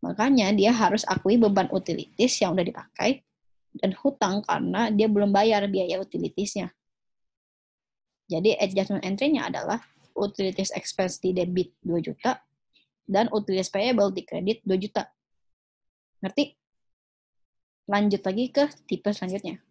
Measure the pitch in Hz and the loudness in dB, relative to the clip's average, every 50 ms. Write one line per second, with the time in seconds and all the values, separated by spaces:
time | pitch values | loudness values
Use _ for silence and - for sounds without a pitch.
0 | - 175 180 - 214 262 277 254 208 190 208 208 190 214 240 226 220 180 190 220 | -6 -8 -2 0 2 4 4 4 4 4 4 4 6 4 6 4 4 2 2 2
1 | - - 190 185 - 190 208 240 226 208 202 196 185 190 - 190 185 - 165 - | 0 0 -2 0 2 4 4 6 6 6 4 4 2 2 0 -4 -4 -4 -6 -6
2 | - - _ _ 220 254 - - 226 185 202 190 175 180 - - - _ _ - | -6 -10 _ _ 0 2 2 2 0 0 2 0 -2 -2 -4 -10 -16 _ _ -2
3 | - 208 269 269 _ _ _ _ _ _ _ _ _ _ _ - - 208 185 - | -2 -2 -2 -2 _ _ _ _ _ _ _ _ _ _ _ -4 -4 -4 -4 0
4 | - 277 277 - - 190 185 208 214 - 175 156 180 185 180 190 233 220 220 202 | -2 -2 0 2 0 0 0 -2 -2 -2 -4 -2 -2 -4 -2 0 0 0 2 2
5 | 220 220 208 202 208 202 196 196 208 226 220 208 202 202 196 185 185 170 165 180 | 2 4 4 2 2 2 2 4 4 4 2 2 0 0 -2 -2 -2 -2 -4 -6
6 | 196 - - 175 170 165 - - 208 202 - 202 180 180 _ _ _ _ _ _ | -6 -6 -6 -6 -6 -6 -4 -6 -6 -6 -4 -6 -8 -8 _ _ _ _ _ _
7 | _ _ _ _ _ _ _ _ _ _ _ _ _ _ _ _ _ _ _ _ | _ _ _ _ _ _ _ _ _ _ _ _ _ _ _ _ _ _ _ _
8 | _ _ _ _ _ _ 180 165 180 214 208 - - 190 190 190 190 - 202 190 | _ _ _ _ _ _ -4 0 2 2 2 2 0 0 0 -2 -2 -2 -4 -6
9 | - 160 196 196 262 294 320 254 135 - - - - - 202 233 - _ _ _ | -4 -4 -4 -2 0 0 0 0 -2 -4 -6 -6 -4 -4 -4 -6 -6 _ _ _
10 | _ _ _ - 202 202 202 - 196 190 185 - 196 - - 185 - - - - | _ _ _ -4 -4 -4 -4 -4 -4 -4 -2 -4 -4 -4 -4 -8 -10 -10 -4 -4
11 | 190 180 180 - - 185 185 180 175 180 180 180 180 - _ _ _ - 165 170 | -4 -4 -4 -4 -4 -2 0 0 -2 -2 0 -2 -4 -4 _ _ _ -4 -2 -2
12 | 160 - - _ - 240 254 - _ _ _ _ _ _ _ _ _ _ _ _ | -2 -4 -10 _ -4 -4 -4 -4 _ _ _ _ _ _ _ _ _ _ _ _
13 | _ - 196 196 226 233 - 220 208 - 190 185 185 - - 196 208 247 254 220 | _ -2 0 0 0 0 0 -4 -2 -2 -2 -2 -2 -4 -4 -2 0 0 2 2
14 | 202 202 190 190 - - - 170 180 196 220 226 _ 196 190 185 185 208 _ - | 2 0 0 -4 -10 -8 -8 -6 -2 -2 -4 -4 _ -2 -2 -2 -2 -4 _ -6
15 | - - _ _ _ _ _ _ _ _ _ _ _ _ _ _ _ _ _ _ | -6 -6 _ _ _ _ _ _ _ _ _ _ _ _ _ _ _ _ _ _
16 | _ _ _ _ - 190 - - 294 - _ _ _ _ _ _ _ _ _ _ | _ _ _ _ -10 -6 0 0 0 0 _ _ _ _ _ _ _ _ _ _
17 | _ _ _ _ _ _ _ _ _ _ _ _ _ _ _ _ _ - 202 202 | _ _ _ _ _ _ _ _ _ _ _ _ _ _ _ _ _ -2 0 2
18 | 208 208 202 190 - 190 190 214 247 254 - 277 285 294 - _ _ - - 175 | 4 2 2 0 -2 -2 -2 -2 -2 -2 2 2 0 0 0 _ _ -8 -8 -4
19 | - 202 208 - - 185 185 202 - 285 196 190 _ _ | -2 -4 -4 -4 -6 -6 -6 -6 -8 -8 -12 -12 _ _